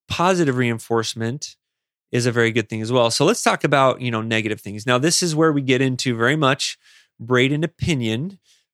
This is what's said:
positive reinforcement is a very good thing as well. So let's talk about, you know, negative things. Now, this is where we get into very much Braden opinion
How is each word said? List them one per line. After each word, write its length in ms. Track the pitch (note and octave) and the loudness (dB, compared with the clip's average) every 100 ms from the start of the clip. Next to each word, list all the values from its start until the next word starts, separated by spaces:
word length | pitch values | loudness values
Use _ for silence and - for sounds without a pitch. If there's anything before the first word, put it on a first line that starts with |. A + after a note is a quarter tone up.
| - | -10
positive 500 | - F3 F#3 D#3 B2+ | -2 2 2 2 2
reinforcement 960 | B2 A2+ - A#2 A2 A#2 A2+ C#3 - - _ _ _ _ _ | 0 -2 -2 -2 -2 -4 -6 -6 -12 -18 _ _ _ _ _
is 140 | - B2 | -2 0
a 60 | |
very 200 | A#2+ A2+ | 2 2
good 180 | A2+ G#2+ | 0 -2
thing 120 | A2 | -6
as 100 | A2 | -2
well. 180 | B2+ A#2 | 2 2
So 160 | - C#3+ | 4 2
let's 160 | A#3 | 2
talk 220 | - G3 | 0 0
about, 380 | D3+ C#3 C3+ B2 | 2 4 4 2
you 100 | B2 | -4
know, 100 | A2+ | -4
negative 400 | A2 A2+ G#2+ G#2 | -2 -2 -2 -6
things. 240 | - G#2 A2 | -8 -8 0
Now, 120 | B2 | 0
this 260 | D3+ F3 | 2 0
is 120 | F3 D3+ | 0 0
where 160 | D#3+ | 2
we 100 | C#3+ | 2
get 200 | C3 B2+ | 0 2
into 340 | C3 B2+ C3 A2+ | 2 0 -2 0
very 200 | A#2 D#3 | 0 2
much 420 | C#3 C#3+ - - _ _ _ - | 2 0 -4 -10 _ _ _ -16
Braden 440 | A#2 B2+ C3 D3 | -2 2 2 0
opinion 760 | E3+ - - D3 A#2 A2 E3+ G3+ _ _ _ | -4 -4 -2 -2 -2 -2 -6 -12 _ _ _